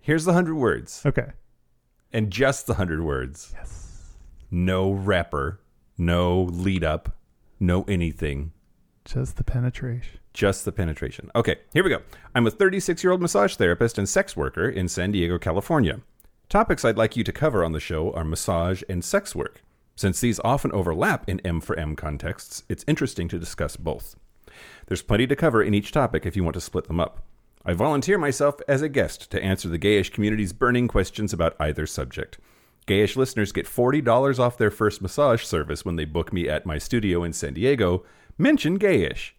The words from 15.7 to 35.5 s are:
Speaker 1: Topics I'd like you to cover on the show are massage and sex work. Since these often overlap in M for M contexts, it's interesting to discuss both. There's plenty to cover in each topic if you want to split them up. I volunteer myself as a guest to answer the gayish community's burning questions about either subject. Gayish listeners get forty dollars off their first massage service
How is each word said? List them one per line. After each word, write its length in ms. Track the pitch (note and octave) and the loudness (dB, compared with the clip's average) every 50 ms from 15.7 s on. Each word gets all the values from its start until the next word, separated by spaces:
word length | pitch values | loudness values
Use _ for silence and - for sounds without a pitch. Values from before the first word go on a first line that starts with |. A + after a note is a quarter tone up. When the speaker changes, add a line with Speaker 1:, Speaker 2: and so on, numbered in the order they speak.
| E3+ D#3 A#2+ E2 - - - _ _ _ - - _ _ _ _ | 2 2 4 2 0 -2 -10 _ _ _ -20 -20 _ _ _ _
Speaker 1:
Topics 360 | - G3 A3 - F3+ - - | 2 2 4 4 0 2 2
I'd 120 | A#2 A2+ | 2 4
like 200 | G2+ A2+ G#2+ - | 4 2 2 2
you 80 | B2 A2 | 0 -2
to 80 | - - | -2 -2
cover 320 | - - D#3 C3+ G2+ F2 | 0 0 2 2 2 2
on 80 | E2 D#2+ | 2 0
the 80 | D#2 | -4
show 320 | - - E2+ D#2 D#2 F#2 - | -4 -4 -4 -2 -2 -2 -2
are 120 | E2+ E2 | -4 -4
massage 580 | D#2 D#2 D#2 - - F#2+ E2+ E2+ F2+ F#2+ F#2 - - | -4 -4 -4 -2 -2 0 0 2 0 -2 -2 -4 -6
and 160 | F#2+ F2 E2+ | -6 -6 -4
sex 300 | - - G2 G2 - - | -2 -2 -2 -2 -2 -8
work. 280 | F2 C2+ - - - _ _ _ _ _ _ _ | -8 -8 -8 -8 -16 _ _ _ _ _ _ _
Since 240 | - - G2 F#2 - | -2 0 0 0 2
these 200 | - A#2+ A2 - | 0 0 0 0
often 320 | - A2+ C3 C#3+ - F#3 - | 0 0 0 2 0 -2 0
overlap 560 | G2+ F#2 E2+ D#2+ D#2+ A#2 G3+ F3 C3 - - | 0 0 0 0 0 0 0 0 -2 -2 -4
in 120 | F#2 F#2 | -6 -4
M 200 | - F#2 E2+ E2 | -2 -2 -2 -2
for 160 | D#2 - E2 | -2 -4 -4
M 180 | D#2 E2 D2+ D#2 | -4 -4 -6 -6
contexts, 680 | - - D#2 D2 C#2+ - D#2+ F2 - - - - - - _ | -6 -6 -8 -8 -6 -6 -6 -8 -8 -12 -16 -16 -16 -8 _
it's 160 | F2+ - - | -8 -6 -2
interesting 420 | - D3+ D#3 D3+ A#2+ - - F2 E2+ | -2 -2 0 0 -4 -4 -4 -6 -4
to 100 | - F2 | -4 -6
discuss 380 | E2+ - - - E2+ D2 - | -8 -8 -6 -6 -6 -6 -6
both. 400 | - E2 E2 C#2+ A1+ - - - - - _ _ _ _ - - - - - - - - | -8 -6 -6 -6 -6 -10 -16 -16 -20 -20 _ _ _ _ -20 -20 -20 -20 -20 -20 -20 -8
There's 160 | - G2 F2+ - | -6 -6 -6 0
plenty 240 | - G#2 G#2 B2 | 2 2 2 4
to 100 | B2+ C#3+ | 2 2
cover 260 | - - D#3+ A#2 A2 G#2 | 2 2 4 4 4 4
in 120 | - G#2 | 4 2
each 180 | G2+ G2+ - - | 0 0 0 0
topic 320 | D#3 C3+ A2+ - - - | 0 0 2 0 -2 -4
if 120 | F#2 - | -2 -2
you 80 | G2 F2+ | 0 0
want 100 | E2 - | 0 -2
to 60 | F2 | -4
split 260 | - - - F2+ - | -8 -4 -4 -4 -4
them 140 | - D#2 E2+ | -2 -2 -2
up. 220 | E2+ - - - - - - _ _ _ _ _ _ | -2 -2 -4 -10 -14 -14 -16 _ _ _ _ _ _
I 60 | - F2+ | -4 -2
volunteer 420 | E2+ G#2+ D3 D#3 C#3+ C3 - F#3+ | 0 2 2 2 0 2 2 0
myself 400 | G3+ D#3+ C#3+ C3 - D3 C#3+ C#3 - - - | 2 2 0 0 2 2 2 0 0 -2 0
as 140 | C#3+ C3 D3 | 0 0 0
a 60 | D#3 | 0
guest 420 | - C3+ G2 D#2 - - - - - | 0 0 0 0 -2 -10 -14 -6 -6
to 100 | F#2 - | -4 0
answer 260 | F#2+ F#2+ - - F#2 | 0 0 0 -2 -4
the 100 | E2 E2+ | -4 0
gayish 340 | F2 G2+ G#2+ G2+ F#2 - - | 2 4 4 4 4 0 -2
community's 400 | - G#2 G#2 G#2+ G#2+ G#2 F#2 - | 0 0 0 2 0 -2 -4 -2
burning 360 | - - A#2+ B2 B2 B2 A2+ | 0 2 2 4 4 2 2
questions 440 | - A2+ F#2+ - - - G#2+ G2 - | 2 0 0 0 -2 -4 -4 -4 0
about 240 | E2+ E2+ E2 - _ | 0 0 0 0 _
either 260 | D2 D2+ D2+ D2+ D#2 | -2 -2 -2 -2 -4
subject. 520 | D#2 - - C#2 B1+ - - - - - - - _ _ _ _ _ _ _ _ | -6 -4 -6 -8 -8 -8 -10 -10 -12 -12 -20 -20 _ _ _ _ _ _ _ _
Gayish 300 | - G2+ G2 G#2+ G2 - | 0 2 4 4 2 4
listeners 340 | B2+ C3 B2+ - - G#2 G2 - | 2 0 0 2 -2 -2 0 0
get 140 | - - | -4 -6
forty 340 | - - - B2 B2 C#3 D3+ | -4 0 2 2 4 4 2
dollars 380 | C#3+ A#2 A2+ B2 C3+ C#3 C3+ A#2+ | 4 4 4 4 4 2 2 2
off 180 | B2+ B2 A#2+ | 2 0 2
their 140 | - A#2 G#2 | 2 2 0
first 320 | - - A2 G#2 - - F#2 | 2 2 0 0 0 0 -8
massage 420 | F2+ - - D3 C#3+ A#2 - - | -6 0 2 4 4 4 2 0
service 400 | - | -2